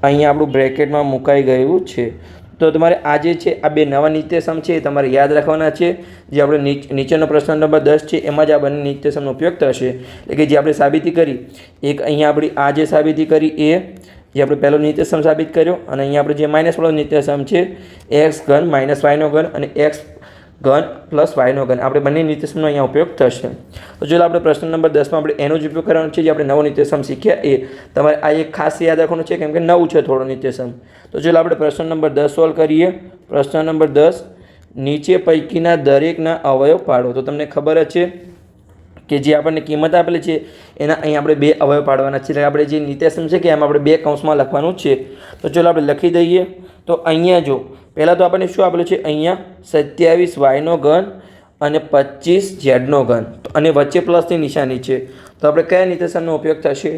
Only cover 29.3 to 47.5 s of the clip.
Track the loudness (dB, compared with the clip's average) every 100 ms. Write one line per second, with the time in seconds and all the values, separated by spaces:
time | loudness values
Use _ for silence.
29.3 | -4 -2 -2 2 2 4 0 2 -2 -2
30.3 | -6 -6 -6 -10 -12 -20 -20 -12 -4 2
31.3 | 2 2 0 -2 -2 -6 -2 0 0 -2
32.3 | 2 0 2 2 2 2 -2 -16 -20 _
33.3 | -2 -2 -2 -2 2 2 4 4 2 -14
34.3 | -20 -20 _ _ -8 -4 -4 0 0 2
35.3 | 0 0 -2 0 2 4 2 2 -2 -4
36.3 | -2 0 2 2 2 2 0 0 -4 -6
37.3 | -6 -6 -4 0 0 0 0 -2 -6 -20
38.3 | -20 -20 _ _ _ -20 -20 -4 -2 2
39.3 | 2 2 -4 -4 -2 2 2 2 -2 -2
40.3 | -6 -6 -20 -20 -6 -2 -2 0 -2 0
41.3 | 2 2 2 2 2 2 0 0 -4 -4
42.3 | -2 0 0 0 -2 -4 -2 -2 -2 -2
43.3 | 0 2 2 2 2 4 2 2 -2 0
44.3 | 0 0 0 -2 -2 -2 -2 -2 -18 -20
45.3 | -10 -4 2 2 2 0 0 0 2 2
46.3 | 2 0 -8 -20 -20 -4 -2 0 0 2
47.3 | 2 2